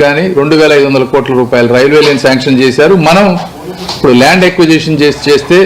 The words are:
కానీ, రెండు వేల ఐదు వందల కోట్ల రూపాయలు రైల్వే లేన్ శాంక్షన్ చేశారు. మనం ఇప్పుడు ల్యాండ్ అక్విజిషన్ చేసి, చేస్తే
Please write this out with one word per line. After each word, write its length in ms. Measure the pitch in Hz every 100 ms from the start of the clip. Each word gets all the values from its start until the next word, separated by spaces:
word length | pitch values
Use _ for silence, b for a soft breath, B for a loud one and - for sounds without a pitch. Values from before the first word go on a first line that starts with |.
కానీ, 320 | 143 147 185
రెండు 220 | 160 147 156
వేల 180 | 156
ఐదు 120 | 147 139
వందల 180 | 135
కోట్ల 300 | 127 139 127
రూపాయలు 400 | 127 120 123 120
రైల్వే 280 | 123 139 151
లేన్ 180 | 147 139 135
శాంక్షన్ 340 | 131 143 131
చేశారు. 320 | 131 123 156 190 156
మనం 200 | 180 202 175 - - 180 - - -
ఇప్పుడు 160 | 143
ల్యాండ్ 340 | 123 139 185 180
అక్విజిషన్ 540 | 180 160 160 160 151
చేసి, 300 | 147 - 143
చేస్తే 260 | 143 - 180